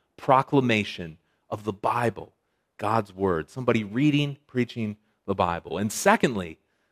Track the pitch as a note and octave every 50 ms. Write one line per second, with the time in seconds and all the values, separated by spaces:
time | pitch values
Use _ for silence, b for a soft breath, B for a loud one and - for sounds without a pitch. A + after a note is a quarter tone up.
0 | _ _ _ - - - C3+ C3 C3+ - - C#3 B2+ B2 A2+ G#2+ G2+ - - -
1 | F2+ E2 D#2+ - _ _ _ _ _ _ - G#2+ G#2 G#2+ G2+ F#2+ - A#2+ A2 A#2+
2 | A#2+ A#2 - - D#2 - _ _ _ _ _ _ _ _ _ - G#2 G#2 A2 A2+
3 | G#2+ G2+ F#2 F#2 G2 G2 F2 D#2+ D#2+ - - C3+ B2+ A#2+ A#2+ A2+ G#2+ G2 G2+ B2
4 | C#3+ D3+ C#3+ C#3+ D3 C#3+ C#3 - _ _ - B2+ B2 A2+ - A#2+ A2+ G#2+ G#2 -
5 | _ _ _ _ _ - G2 F#2+ F#2+ F2 F2 E2 - - - F2+ G2+ A2 - -
6 | - G3 G#3+ A3+ - E3 B2 G2+ F#2 E2 D#2+ - _ _ _ _ _ _